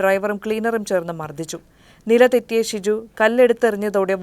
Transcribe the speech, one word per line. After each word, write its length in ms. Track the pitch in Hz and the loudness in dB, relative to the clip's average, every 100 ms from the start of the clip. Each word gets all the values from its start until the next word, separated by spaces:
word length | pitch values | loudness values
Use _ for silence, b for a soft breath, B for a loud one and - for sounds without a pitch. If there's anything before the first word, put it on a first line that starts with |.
ഡ്രൈവറും 380 | 190 196 208 208 | 0 0 -2 -6
ക്ലീനറും 400 | 214 220 233 226 202 | -6 -4 -2 -4 -2
ചേർന്ന് 240 | 185 170 165 | -4 -4 -10
മർദ്ദിച്ചു. 380 | 156 151 160 160 _ b b b 214 | -12 -10 -12 -12 _ b b b 0
നില 160 | 233 247 | 4 6
തെറ്റിയ 260 | 247 - 226 220 | 4 0 -2 -2
ഷിജു 240 | 214 190 214 226 - | -4 -2 -4 -6 0
കല്ലെടുത്തെറിഞ്ഞതോടെ 960 | 220 240 247 233 233 202 208 196 190 190 | 0 4 4 4 0 0 -2 -2 0 0